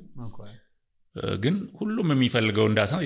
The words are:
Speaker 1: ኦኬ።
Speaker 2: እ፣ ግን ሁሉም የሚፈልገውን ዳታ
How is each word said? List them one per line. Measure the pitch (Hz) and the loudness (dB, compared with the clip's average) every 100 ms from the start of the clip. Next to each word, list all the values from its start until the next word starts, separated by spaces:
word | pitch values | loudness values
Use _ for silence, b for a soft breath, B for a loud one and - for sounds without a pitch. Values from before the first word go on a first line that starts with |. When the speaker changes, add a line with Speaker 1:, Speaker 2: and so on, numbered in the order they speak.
| - - | -8 -14
Speaker 1:
ኦኬ። | 117 - 107 113 _ _ _ _ _ - | -12 -12 -14 -18 _ _ _ _ _ -8
Speaker 2:
እ፣ | 104 101 | -4 -2
ግን | 120 196 - | 0 0 -4
ሁሉም | - 214 226 175 | -8 -6 -2 2
የሚፈልገውን | 135 123 120 110 104 110 | 2 2 2 2 4 4
ዳታ | 107 104 147 | 4 2 0